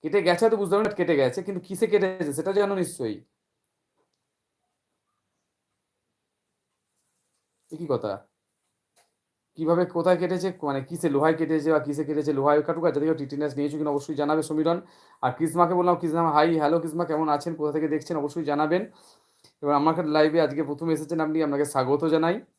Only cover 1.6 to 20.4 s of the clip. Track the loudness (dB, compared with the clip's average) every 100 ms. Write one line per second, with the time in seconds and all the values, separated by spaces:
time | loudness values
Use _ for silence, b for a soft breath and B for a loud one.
1.6 | -8 -2 2 2 2 -2 -4 -2 -2 2
2.6 | 2 0 -4 -4 -6 -6 -14 _ _ _
3.6 | _ _ _ _ _ _ _ _ _ _
4.6 | _ _ _ _ _ _ _ _ _ _
5.6 | _ _ _ _ _ _ _ _ _ _
6.6 | _ _ _ _ _ _ _ _ _ _
7.6 | _ -12 -4 -2 -2 -8 _ _ _ _
8.6 | _ _ _ _ _ _ _ _ _ -6
9.6 | 0 2 2 0 2 2 0 -2 -4 -6
10.6 | -4 -4 -6 -4 0 2 2 2 0 0
11.6 | 2 0 0 -6 -2 -2 0 0 4 4
12.6 | 2 0 0 0 0 -2 -4 -4 -4 -2
13.6 | -4 -2 -2 -2 -4 -4 0 0 0 0
14.6 | 0 0 b b b b -4 -2 -2 2
15.6 | 2 4 2 0 0 0 2 4 4 4
16.6 | 2 2 -2 -4 -2 -2 0 0 -2 -4
17.6 | -4 -2 -2 -2 -4 -4 -4 -4 -4 0
18.6 | 2 0 -2 b b b b b b _
19.6 | 0 2 2 0 0 4 4 4